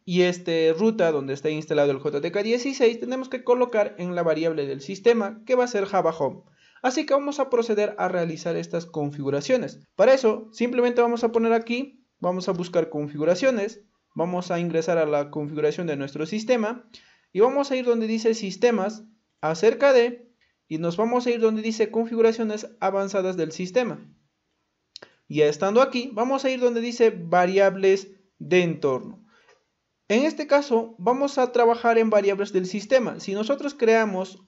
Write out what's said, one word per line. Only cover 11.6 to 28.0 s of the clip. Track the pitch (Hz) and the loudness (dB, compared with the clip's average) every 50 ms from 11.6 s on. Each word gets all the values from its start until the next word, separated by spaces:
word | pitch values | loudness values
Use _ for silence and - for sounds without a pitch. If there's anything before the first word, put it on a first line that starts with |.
| 226 - 233 247 277 277 _ _ _ _ _ - | 0 -2 -4 -4 -6 -8 _ _ _ _ _ -6
vamos | - 175 180 185 175 196 | -4 -2 -2 -2 -2 -4
a | |
buscar | 185 170 180 - - 175 160 - | -2 -4 -4 -2 0 -2 -2 -2
configuraciones, | - 147 147 147 147 143 151 165 185 180 269 262 254 214 196 220 220 - _ _ _ _ _ _ - | -4 -6 -6 -6 -4 -2 2 2 2 2 2 0 2 0 -2 -6 -8 -12 _ _ _ _ _ _ -6
vamos | 156 165 180 180 180 175 - | -4 -4 -2 -4 -6 -4 -4
a | 180 170 | -4 -4
ingresar | 175 170 165 165 160 190 170 | -2 -2 -2 -2 0 0 0
a | 165 156 | 0 2
la | 151 147 143 143 147 | 2 0 -2 -2 -4
configuración | 147 151 147 147 156 151 151 151 151 - 180 | -6 -8 -8 -6 -4 -2 0 0 0 -2 -4
de | 165 143 | -6 -4
nuestro | 139 139 139 139 147 156 | -6 -6 -8 -6 -8 -6
sistema | 170 214 214 220 233 247 233 214 214 240 240 - _ _ - _ _ _ _ _ _ | -4 -6 -6 -2 0 0 0 0 -4 -4 -8 -14 _ _ -20 _ _ _ _ _ _
y | - 185 | 0 2
vamos | 214 262 269 285 277 277 | 2 2 2 0 -2 -2
a | 269 | -2
ir | 254 254 | -2 0
donde | 247 233 226 220 | 0 0 0 0
dice | 220 226 220 220 226 220 | -2 -2 0 2 0 0
sistemas, | 220 208 190 175 - - 240 226 202 185 175 - - - - _ _ _ _ _ - | 0 -4 -8 -4 0 2 2 2 2 -2 -4 -6 -10 -18 -20 _ _ _ _ _ -6
acerca | - 156 165 165 202 226 - 226 277 277 262 | -4 -4 -2 2 2 2 2 4 4 4 6
de, | 247 233 247 240 - - _ _ _ _ _ _ _ _ | 4 4 2 -2 -8 -18 _ _ _ _ _ _ _ _
y | - 156 156 | -10 -8 -4
nos | 170 170 170 | -4 -4 -2
vamos | 180 220 233 247 247 247 | -2 -2 0 0 0 0
a | 247 | 0
ir | 240 226 | 0 2
donde | 220 220 220 220 | 2 2 2 0
dice | 214 226 220 - 220 214 | -2 -4 -2 -2 -2 -2
configuraciones | - 226 233 226 233 226 226 226 226 233 233 214 214 214 - - - - | 0 -4 -4 -2 0 4 4 4 4 2 -2 -4 -4 -6 -10 -12 -8 -4
avanzadas | 180 196 190 196 196 196 196 196 185 190 185 | -2 0 0 0 -2 -2 -2 -2 -2 -2 -2
del | 180 160 160 160 | -2 -4 -4 -4
sistema. | - 180 180 - 247 247 208 147 147 - - _ _ _ _ _ _ _ _ _ _ _ _ _ _ _ _ - - - _ _ _ _ - | -8 -6 -2 0 -2 -2 -2 -6 -10 -14 -20 _ _ _ _ _ _ _ _ _ _ _ _ _ _ _ _ -20 -20 -20 _ _ _ _ -4
Ya | 147 147 151 | 2 2 2
estando | 147 147 - 190 196 208 240 | 2 2 0 0 2 4 4
aquí, | 269 269 254 247 240 277 | 4 2 0 -6 -6 -6
vamos | 226 202 233 254 269 269 269 | -4 -4 -2 -2 -2 0 0
a | 262 | -2
ir | 262 247 | 0 2
donde | 247 247 240 233 | 0 0 0 0
dice | 233 240 233 240 233 220 | -4 -4 0 2 2 2
variables | 196 180 170 165 175 180 180 180 190 196 196 190 185 190 190 190 190 196 | 2 0 -4 0 2 2 4 4 4 4 4 4 2 2 2 2 2 2